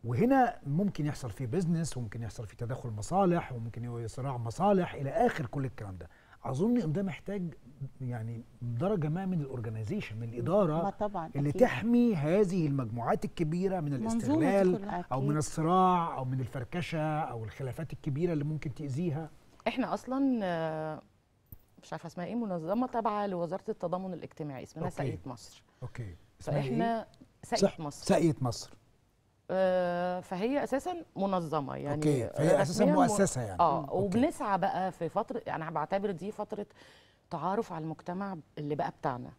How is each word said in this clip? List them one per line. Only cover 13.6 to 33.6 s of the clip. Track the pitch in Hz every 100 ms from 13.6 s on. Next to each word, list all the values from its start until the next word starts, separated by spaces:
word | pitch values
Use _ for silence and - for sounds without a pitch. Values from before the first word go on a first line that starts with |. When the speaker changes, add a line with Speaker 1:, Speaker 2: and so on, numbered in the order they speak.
| 190 185
Speaker 1:
من | 147
Speaker 3:
منظومة | 147 220
Speaker 1:
الاستغلال | 226 226 311 294 196 190 190
Speaker 3:
كلها. | 202 175 180
Speaker 1:
او | 135
من | 135
Speaker 2:
أكيد. | 151
Speaker 1:
الصراع | 147 - 160 185 185 180 165 135
او |
من | 127 131
الفركشة | 123 139 120 175 - 160 156 151
او | 151 120
الخلافات | 110 - 131 113 -
الكبيرة | - - 139 180
اللي | 156
ممكن | 147 156 151
تأذيها. | 107 143 131 175 147 156 - - - -
Speaker 4:
احنا | 254 196
اصلًا، | 202 - 262 277 240
آه، | 190 165 160 156 156 156 - _ _ _ _ - _ -
مش | -
عارفة | 165 170
اسمها | 175 175
ايه، |
منظمة | 226 220 175 160 214 247
تابعة | 240 226 208 202
لوزارة | 180 170 190 -
التضامن | 214 175 180 190
الاجتماعي، | 180 - - 151 131
اسمها | - 160
Speaker 1:
أوكي. | 180 -
Speaker 4:
ساقية | 135 104 135
مصر. | 120 - - _ _
Speaker 1:
اوكي. | 127 - 107 82 - _
اسمها | - 147
Speaker 4:
فاحنا | 135 226 226 226
Speaker 1:
ايه؟ | - - - _
Speaker 4:
ساقية | - 233 196
Speaker 1:
صح، | -
Speaker 4:
مصر. | 151 - -
Speaker 1:
ساقية | 165 165 -
مصر. | 123 - - - _ _ _ _ _ _ -
Speaker 4:
آه، | 185 185 185 175 175 180 180
فهي | - 180 220 285
اساسًا | 285 269 359 349 - -
منظمة | 196 185 165 151 135 135
يعني، | 139
Speaker 1:
أوكي، | 151 151 135 - -
فهي | 156 -
أساسًا | 135 175
Speaker 4:
رسميًا | 285
م-، | 294
Speaker 1:
مؤسسة | - - 196 131
يعني. | 110 92